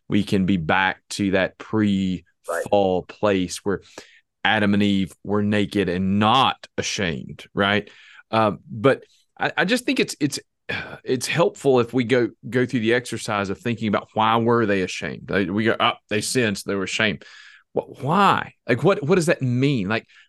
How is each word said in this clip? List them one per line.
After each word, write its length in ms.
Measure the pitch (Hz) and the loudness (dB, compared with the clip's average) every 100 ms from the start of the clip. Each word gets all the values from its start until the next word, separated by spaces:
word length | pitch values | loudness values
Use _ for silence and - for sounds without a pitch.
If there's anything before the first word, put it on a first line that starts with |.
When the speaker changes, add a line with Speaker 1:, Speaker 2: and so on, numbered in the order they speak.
| - | -2
Speaker 1:
we 160 | 101 | -2
can 220 | 92 101 95 | 0 0 2
be 100 | 98 | 0
back 460 | 78 95 95 - - | 0 0 0 -2 -8
to 220 | - 98 | -4 0
that 180 | 92 90 | 0 0
Speaker 2:
Right. 80 | - | -4
Speaker 1:
pre-fall 1400 | - 110 104 98 95 90 - _ - 85 85 101 95 90 | -6 0 2 2 0 -4 -10 _ -8 -6 0 2 2 0
place 560 | - - 107 98 90 - | -4 -2 0 0 -2 -6
where 240 | 101 90 - - - _ _ _ | -6 -6 -8 -20 -20 _ _ _
Adam 300 | 95 107 104 | 0 2 2
and 80 | 101 | 2
Eve 300 | 101 98 92 - | 2 0 -2 -8
were 200 | - 104 | -4 -2
naked 460 | 104 104 101 101 90 | 0 0 0 0 0
and 300 | 90 95 101 | 0 0 2
not 480 | 107 131 113 - - - | 4 4 2 -2 -8 -8
ashamed, 680 | - - 92 69 - - - | -6 -4 -4 -4 -10 -18 -8
right? 340 | 87 101 104 104 - - - - | 0 2 0 -2 -14 -20 -20 -4
Uh, 220 | 110 110 - - | 0 0 -2 -10
but 340 | 113 135 - - _ _ - | 0 2 2 -4 _ _ -6
I, 140 | 147 - | -4 -2
I 60 | 180 | 0
just 180 | 247 | 0
think 160 | 277 254 | 0 -2
it's, 160 | 208 - | -2 -2
it's, 220 | 143 - - _ - | -4 -4 -12 _ -10
<sighs> 340 | - - - | -10 -10 -10
it's 220 | - 127 - | -4 -4 -2
helpful 520 | 131 160 - 143 127 | 0 0 0 2 2
if 120 | 117 | 2
we 120 | 131 | 0
go, 260 | 113 127 117 - 123 | 0 2 0 -4 -4
go 160 | 123 | -2
through 160 | 127 127 | 0 0
the 140 | 110 | 2
exercise 560 | 120 123 113 - 104 98 | 0 -2 -8 -4 -4 -4
of 80 | 98 | -4
thinking 300 | 120 113 110 | -4 -2 0
about 200 | 98 - | -2 -2
why 220 | 107 110 117 | 0 2 2
were 260 | 113 117 | 2 2
they 160 | 107 101 | 2 0
ashamed? 440 | 92 - 82 62 - | -2 -6 -10 -10 -2
They, 180 | 90 | 0
we 200 | 87 101 | 0 0
go, 120 | 110 - | 0 2
"Oh, 140 | 113 - - | 0 -2 -6
they 140 | 107 | -4
sinned, 340 | - 131 110 98 | -2 0 0 -2
so 120 | - | -4
they 40 | 98 | -4
were 80 | |
ashamed." 400 | 92 - 107 80 - - - - _ | -4 -2 -2 -4 -12 -20 -20 -20 _
Wh-, 280 | - - - | -6 -6 -8
why? 520 | 131 185 196 127 - - - | -2 4 4 2 -2 -8 -2
Like, 160 | 123 | 2
what, 200 | 165 196 | 2 2
what 140 | 139 185 | 2 2
does 100 | 160 | 2
that 160 | - | 0
mean? 460 | 127 123 139 131 92 | 0 0 2 0 0
Like, 180 | 117 - - | -2 -4 -20